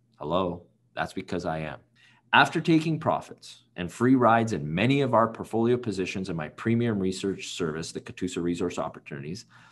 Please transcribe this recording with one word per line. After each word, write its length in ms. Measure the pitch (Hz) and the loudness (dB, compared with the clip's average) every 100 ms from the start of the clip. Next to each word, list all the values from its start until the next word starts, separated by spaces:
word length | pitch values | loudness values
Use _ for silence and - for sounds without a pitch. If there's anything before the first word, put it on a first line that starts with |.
| _ - | _ -12
hello, 480 | 73 87 90 87 - _ _ | -4 -2 -2 -4 -12 _ _
that's 180 | - 87 | -8 -6
because 340 | - - 87 85 | -8 -8 -6 -4
I 120 | 80 | -6
am. 200 | 78 64 _ _ _ _ - | -8 -12 _ _ _ _ 4
After 280 | 120 143 170 | 6 6 2
taking 380 | 165 160 160 156 | 4 4 2 -2
profits 680 | 113 76 - - - - _ - | -2 -2 -4 -18 -20 -20 _ -10
and 160 | 87 | -8
free 240 | - 120 131 | 0 4 6
rides 360 | 117 117 113 | 6 6 2
in 200 | 90 73 | -2 -2
many 280 | 82 120 139 | 0 2 2
of 120 | 131 | 4
our 140 | 113 113 | 2 2
portfolio 480 | 113 - 113 117 123 | -2 -6 0 2 2
positions 540 | 117 95 90 101 92 | -2 -4 -4 -4 -6
in 60 | 85 | -6
my 120 | 76 | -8
premium 500 | - 113 117 120 101 | -4 0 0 0 0
research 500 | 95 95 98 90 - | -2 -2 -4 -4 -8
service, 440 | - 82 78 80 | -6 -4 -4 -8
the 80 | 80 | -10
Katusa 420 | - - 90 92 | -12 -8 -6 -4
Resource 360 | 85 85 87 - | -4 -2 -4 -4
Opportunities, 680 | 73 - - 73 71 95 - - - | -8 -10 -14 -12 -10 -12 -16 -20 -20